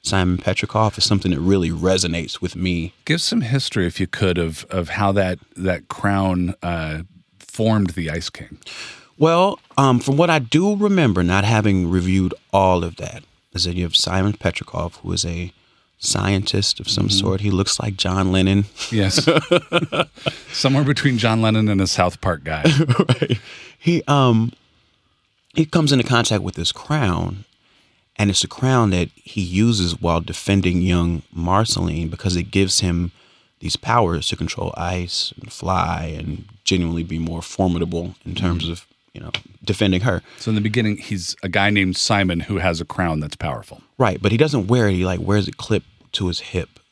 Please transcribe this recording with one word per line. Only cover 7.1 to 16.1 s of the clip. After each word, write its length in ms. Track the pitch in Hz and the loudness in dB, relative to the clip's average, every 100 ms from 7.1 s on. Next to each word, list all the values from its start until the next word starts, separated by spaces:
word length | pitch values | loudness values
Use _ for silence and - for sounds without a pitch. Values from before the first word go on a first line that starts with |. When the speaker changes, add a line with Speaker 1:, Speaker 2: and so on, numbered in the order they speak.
| - _ _ | -20 _ _
Speaker 2:
formed 520 | - - 110 110 95 | -16 -2 2 2 0
the 180 | 82 80 | -2 -6
Ice 200 | 80 - | -6 -8
King. 280 | - - - - - - - _ _ | -12 -18 -18 -18 -16 -16 -18 _ _
Speaker 1:
Well, 420 | 156 165 190 - _ - | 4 4 2 0 _ 2
um, 220 | 139 123 | 4 4
from 160 | 139 139 | 2 2
what 140 | 170 | 4
I 100 | 160 | 2
do 340 | 117 156 196 208 | 2 2 2 2
remember, 440 | 208 196 135 90 | 2 4 4 4
not 220 | 87 95 | 4 2
having 460 | 101 113 104 95 85 | 4 4 4 2 2
reviewed 440 | 90 90 95 90 - _ | 2 2 2 2 -2 _
all 320 | 98 95 90 85 | 2 4 2 0
of 100 | - | -8
that, 280 | 78 - - _ _ | -12 -14 -20 _ _
is 140 | 90 87 | -4 -2
that 100 | 87 | -2
you 80 | |
have 120 | 87 - | 0 0
Simon 340 | - 92 98 | 0 0 0
Petrikov, 600 | 101 - - - - 87 - | 0 -4 -4 -8 -8 -8 -8
who 100 | 90 | -6
is 140 | 90 87 | -4 -4
a 260 | 85 90 _ _ _ _ _ | -6 -10 _ _ _ _ _
scientist 800 | - | -4